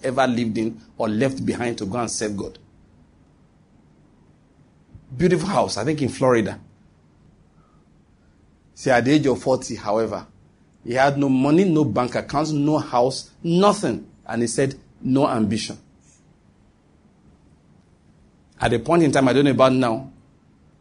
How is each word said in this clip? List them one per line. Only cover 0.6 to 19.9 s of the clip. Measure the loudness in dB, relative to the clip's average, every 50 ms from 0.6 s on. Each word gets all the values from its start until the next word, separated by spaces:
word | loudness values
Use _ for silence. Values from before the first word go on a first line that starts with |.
| -4 -4 -6 -10 -16 -16 _ -6
or | -4 -2
left | 0 0 -2 -2 -2 -4 -4
behind | -4 -4 -4 -4 -6 -6 -6
to | -6
go | -6 -4 -4
and | -6 -6
serve | -4 -6 -6 -4 -4
God. | -6 -8 -10 -12 -16 _ _ _ _ _ _ _ _ _ _ _ _ _ _ _ _ _ _ _ _ _ _ _ _ _ _ _ _ _ _ _ _ _ _ _ _ _ _ _ _ _ _ _ _ _ _ -20 -20 -20 -12 -4
Beautiful | 0 2 2 2 2 0 0
house, | 0 0 0 0 -2
I | -4 -4
think | -4 -2 -2
in | -2 -4
Florida. | -2 0 2 2 4 2 2 -2 -6 -10 -16 -20 _ _ _ _ _ _ _ _ _ _ _ _ _ _ _ _ _ _ _ _ _ _ _ _ _ _ _ _ _ _ _ _ _ _ _ _ _ _ _ _ _
See, | -4 0 2
at | 2 4 4
the | 4
age | 2 4 4
of | 2 0 0
forty, | 0 0 -2 -2 -2 -6 -12
however, | -8 -4 -2 -2 -2 -2 -2 -4 -8 -10 -14 _ _ _ _ _ _ _ _ _ _ -10
he | -4 0
had | 2 2 2 2
no | 2 0 2
money, | 2 2 2 4 4 4 4
no | 2 2 2 0
bank | 0 0 -2 -2 -2 -4
accounts, | -6 -6 -4 -4 -4 -4 -2
no | -2 -2 0 0 0 -2
house, | -2 -2 0 0 2 0 -2 -4 -10 -16 _ _
nothing. | -4 0 2 4 4 4 4 2 -2 -4 -4 -6 -8 -14 -20 _ _
And | -8 -4 -2
he | -2 -2
said, | 0 0 -2 -2 -4 -8 -18 _ _ _
"No | -2 0 2 2 2 2
ambition." | 0 0 0 0 -2 -4 -6 -8 -12 -16 -20 _ _ _ _ _ _ _ _ _ _ _ _ _ _ _ _ _ _ _ _ _ _ _ _ _ _ _ _ -20 _ _ _ _ _ _ _ _ _ _ _ _ _ _ _ _ _ _ _ _ _ _ _ _ _ -4
At | -2 0 0
a | -2
point | 0 2 2 4
in | 4 4
time, | 4 4 2 4
I |
don't | 4 4 4
know | 4
about | 4 4 4 4
now, | 4 2 0 0